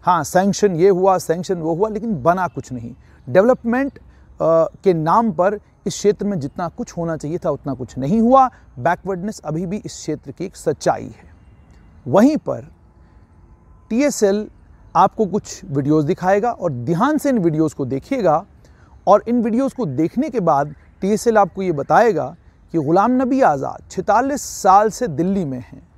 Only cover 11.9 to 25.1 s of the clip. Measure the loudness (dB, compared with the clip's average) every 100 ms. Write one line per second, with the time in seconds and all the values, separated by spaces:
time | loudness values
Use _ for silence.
11.9 | -18 0 4 4 2 -4 -10 -10 -20 _
12.9 | _ -20 -20 _ _ -20 -20 _ -20 _
13.9 | 0 0 2 2 0 -4 -14 -20 -20 -4
14.9 | 2 2 2 -2 -2 -6 -18 -6 -4 2
15.9 | 2 2 -2 0 0 0 -2 -4 -4 -4
16.9 | 0 0 0 0 0 0 0 -2 -2 -6
17.9 | -6 -4 0 2 0 -2 -20 -20 -20 -20
18.9 | -10 4 4 4 -2 0 0 -2 -4 -6
19.9 | -2 -2 -2 -4 -2 2 2 0 -6 _
20.9 | _ -2 0 2 2 2 0 -4 -4 2
21.9 | 4 4 2 -4 -10 -20 _ _ -4 0
22.9 | 2 2 2 0 2 2 2 -4 -10 -12
23.9 | -10 0 0 0 -4 -8 -4 4 4 4
24.9 | -2 -6